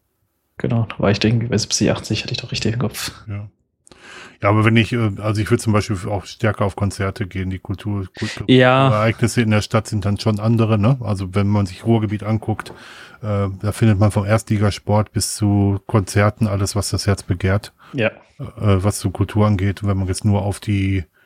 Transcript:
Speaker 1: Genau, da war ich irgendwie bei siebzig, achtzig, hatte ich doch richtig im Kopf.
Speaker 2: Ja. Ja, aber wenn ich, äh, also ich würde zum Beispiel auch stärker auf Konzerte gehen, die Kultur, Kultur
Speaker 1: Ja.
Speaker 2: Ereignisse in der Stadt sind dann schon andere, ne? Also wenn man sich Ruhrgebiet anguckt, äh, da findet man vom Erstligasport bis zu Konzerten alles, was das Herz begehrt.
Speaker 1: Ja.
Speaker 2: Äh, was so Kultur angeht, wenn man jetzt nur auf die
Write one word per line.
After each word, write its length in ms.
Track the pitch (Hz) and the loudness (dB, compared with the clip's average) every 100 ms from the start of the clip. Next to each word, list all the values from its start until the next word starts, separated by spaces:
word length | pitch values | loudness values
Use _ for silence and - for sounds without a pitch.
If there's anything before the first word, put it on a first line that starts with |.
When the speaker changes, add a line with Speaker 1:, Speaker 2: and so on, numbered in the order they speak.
| _ _ _ _ _ - | _ _ _ _ _ -8
Speaker 1:
Genau, 280 | - 117 113 | -2 0 -2
da 140 | - | 0
war 120 | - | 0
ich 100 | 101 | 2
irgendwie 240 | - 117 120 | 2 0 0
bei 100 | 110 | -2
siebzig, 340 | - - - | -2 0 0
achtzig, 300 | - - 107 | 0 -2 -6
hatte 80 | - | -4
ich 40 | 123 | -8
doch 140 | 120 | -8
richtig 220 | - 110 | -4 -2
im 60 | 113 | -2
Kopf. 320 | 104 - - - - | -4 -6 -10 -12 -12
Speaker 2:
Ja. 220 | 101 104 - _ _ _ - - - - - | -12 -12 -18 _ _ _ -20 -20 -20 -20 -4
Ja, 80 | 104 | 2
aber 160 | 107 107 | 4 6
wenn 100 | 113 | 4
ich, 160 | 107 | 4
äh, 180 | 120 110 98 | 2 -2 -2
also 220 | 107 107 | -2 -2
ich 80 | 104 | 0
würde 140 | 117 | 0
zum 80 | 113 | 2
Beispiel 240 | 107 - 101 95 | 0 0 -4 -4
auch 160 | 101 - | -6 -8
stärker 400 | - 110 - 104 | -4 -2 0 -2
auf 100 | - | -2
Konzerte 500 | 101 - 98 - 92 | -4 -2 -6 -4 -8
gehen, 240 | 95 92 | -6 -6
die 100 | 92 | -6
Kultur, 480 | - 98 104 101 95 - | -8 -8 -6 -6 -6 -8
Kultur 280 | 107 - 107 | -8 -6 2
Speaker 1:
Ja. 400 | 127 127 131 135 | 4 6 4 4
Speaker 2:
Ereignisse 520 | 107 113 - 113 - | 4 2 0 0 0
in 80 | 110 | 2
der 100 | 107 | 2
Stadt 260 | - 113 - | 2 -2 -2
sind 160 | 107 95 | -4 -2
dann 140 | 101 | -2
schon 200 | 110 104 | 0 0
andere, 380 | 110 117 110 110 | 2 2 2 2
ne? 200 | 104 131 | 2 0
Also 320 | 113 98 95 | -2 -4 -4
wenn 140 | 98 101 | -2 2
man 180 | 104 98 | 2 0
sich 200 | - 110 | -2 0
Ruhrgebiet 380 | 113 107 104 | 0 0 -4
anguckt, 480 | 107 110 - 104 - - - - - - | -2 -2 -2 -6 -8 -18 -20 -20 -20 -12
äh, 260 | 107 101 101 95 | -4 -2 -2 -4
da 100 | 104 | -4
findet 260 | - 113 101 | 2 4 6
man 140 | 107 | 4
vom 140 | 107 98 | 2 0
Erstligasport 880 | 110 - 107 104 - - 104 107 | 0 0 0 0 0 0 0 0
bis 220 | 101 - - | -2 -4 -2
zu 440 | 104 101 101 98 - | 2 2 2 0 0
Konzerten 600 | 110 95 101 104 - 107 | 0 0 2 2 2 -2
alles, 280 | 98 98 104 | 0 -2 -2
was 140 | - | -2
das 180 | 95 - | -2 0
Herz 160 | 98 | -2
begehrt. 500 | - 92 95 98 - - - | -2 -2 0 0 -4 -14 -10
Speaker 1:
Ja. 160 | 135 107 - _ - | -2 -2 -2 _ -16
Speaker 2:
Äh, 440 | 139 - 110 95 | -14 -2 2 2
was 160 | 101 - | 2 -2
so 100 | 98 | -4
Kultur 380 | - 104 107 107 | -2 -2 2 2
angeht, 380 | 101 98 95 104 | 2 0 -2 -2
wenn 120 | 95 | -2
man 100 | 95 | -2
jetzt 180 | 92 107 | -2 0
nur 160 | 101 | 2
auf 180 | 98 95 | 0 -4
die 460 | - 101 98 95 85 _ | -2 0 0 -2 -4 _